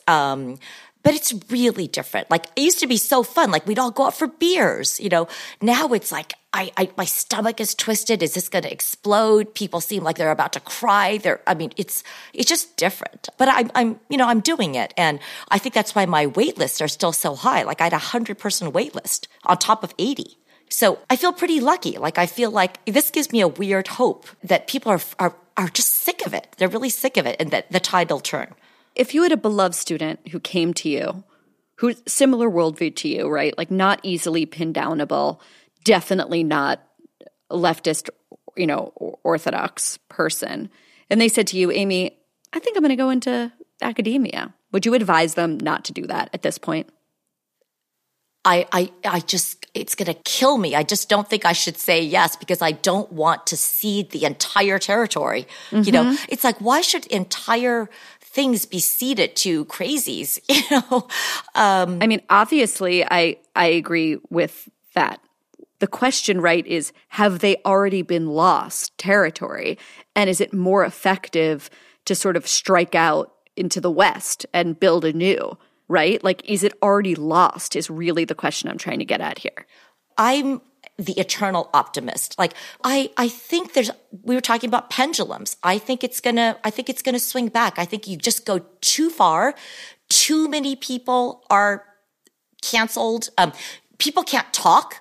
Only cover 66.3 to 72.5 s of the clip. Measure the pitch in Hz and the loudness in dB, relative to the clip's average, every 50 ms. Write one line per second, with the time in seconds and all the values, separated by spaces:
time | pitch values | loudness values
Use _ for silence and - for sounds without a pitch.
66.3 | 190 180 165 170 170 175 - - 175 160 143 - - _ _ _ - 214 208 208 | 0 2 2 2 2 2 0 -2 -4 -4 -4 -6 -10 _ _ _ 0 2 2 2
67.3 | 180 165 214 196 190 - - 196 190 196 202 196 196 185 160 - 175 165 165 156 | 2 2 2 2 2 2 2 2 4 4 4 2 0 -2 0 0 -2 0 0 0
68.3 | 147 160 170 185 156 - - - - - - - _ - - 196 196 208 180 160 | 2 4 4 6 4 2 0 -4 -8 -8 -8 -8 _ -6 0 2 4 4 4 2
69.3 | 160 - - - - - - - - - - - - - - _ - 208 202 185 | -2 -6 -8 -8 -8 -6 -6 -6 -6 -8 -12 -20 -20 -20 -20 _ 0 2 2 2
70.3 | 180 - 196 - 202 190 180 185 196 196 180 185 - - - 190 190 190 - - | 2 0 -2 -2 -2 0 2 2 4 4 2 0 -2 -2 0 0 0 0 -4 -4
71.3 | - 165 160 160 156 143 - - - - - _ _ _ _ - 196 - - 190 | -2 0 0 0 0 -4 -8 -14 -20 -20 -20 _ _ _ _ -4 -2 0 0 0
72.3 | 180 170 - - | 0 -2 -2 -2